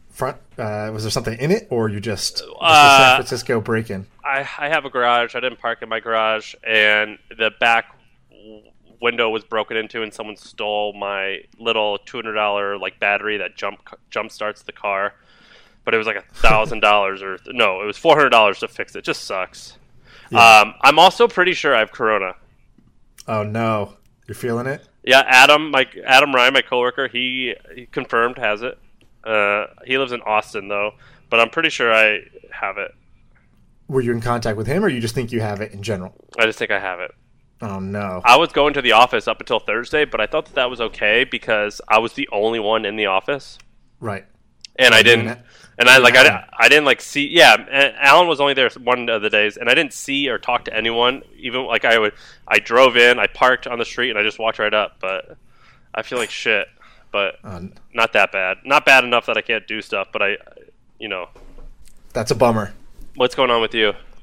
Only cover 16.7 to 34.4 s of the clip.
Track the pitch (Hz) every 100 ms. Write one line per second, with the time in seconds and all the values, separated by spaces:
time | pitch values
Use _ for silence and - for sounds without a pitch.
16.7 | 110 104 104 98 95 98 92 - 123 107
17.7 | 95 104 101 165 156 135 120 104 95 113
18.7 | - 101 95 - 147 - 98 92 - -
19.7 | - _ _ _ - - 120 113 110 104
20.7 | - 135 151 185 - 240 - 180 170 156
21.7 | 123 107 - 113 104 95 90 _ _ _
22.7 | _ _ _ _ _ - 110 104 113 113
23.7 | 107 101 - _ _ - 104 123 117 127
24.7 | 139 _ _ - 131 131 127 139 147 156
25.7 | 143 127 92 - 131 143 127 123 135 -
26.7 | 123 123 123 131 120 127 127 127 - -
27.7 | 98 120 - 127 117 120 127 113 104 123
28.7 | - _ _ _ _ 110 110 101 104 101
29.7 | _ - 131 131 123 107 107 - 110 98
30.7 | 101 104 - - - - 117 113 160 160
31.7 | - 120 110 110 104 - - - - 101
32.7 | 98 95 _ _ _ _ _ _ _ _
33.7 | _ - 135 120 117 117 120